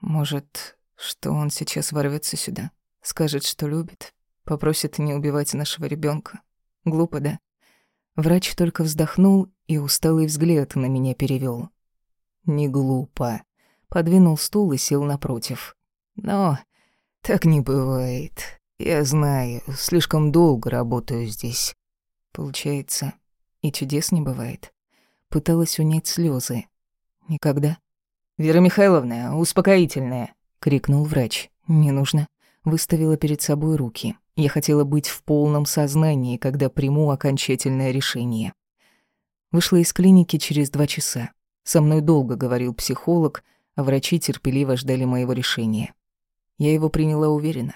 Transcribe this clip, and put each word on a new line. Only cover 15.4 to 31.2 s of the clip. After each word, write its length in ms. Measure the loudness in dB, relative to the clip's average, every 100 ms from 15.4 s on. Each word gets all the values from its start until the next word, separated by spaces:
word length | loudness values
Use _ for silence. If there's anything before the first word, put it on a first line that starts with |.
| -8 -12 -14 -20 _ _ _
«Но 440 | -12 -4 0 0 0 -6 _ _ _ _ _
так 220 | -2 2
не 160 | 4 4
бывает. 1000 | 2 0 0 -2 -4 -6 -10 -12 -16 -16 _ -8
Я 240 | -2 0
знаю, 580 | 0 0 2 0 -2 -6 -10
слишком 560 | -8 -2 0 2 2 2
долго 380 | 4 4 4 -2
работаю 560 | -4 -2 -4 -4 -6 -6
здесь». 480 | -8 -8 -6 -6 -8 _ _ _ _ _
«Получается, 800 | -12 -10 -6 -4 -6 -4 -6 -6 -10 _ _ _ _
и 120 | -4
чудес 400 | -4 -4 -2 0
не 80 | -2
бывает?» 520 | -2 -6 -8 -12 -18 _ _ _ _ _ -6
Пыталась 500 | -4 0 2 2 0
унять 260 | 0 0 -2
слезы. 600 | -2 0 -2 -4 -8 -8 _ _ _ _ _ -8
«Никогда?» 500 | -4 2 4 2 -2 _ _ _ _ _ -4
«Вера 200 | 4 8
Михайловна, 760 | 6 8 6 6 2 -4 -4 0
успокоительное!» 960 | 0 2 6 6 4 0 -4 -4 -6 _ _ _
крикнул 440 | 0 0 2 2
врач. 460 | 2 0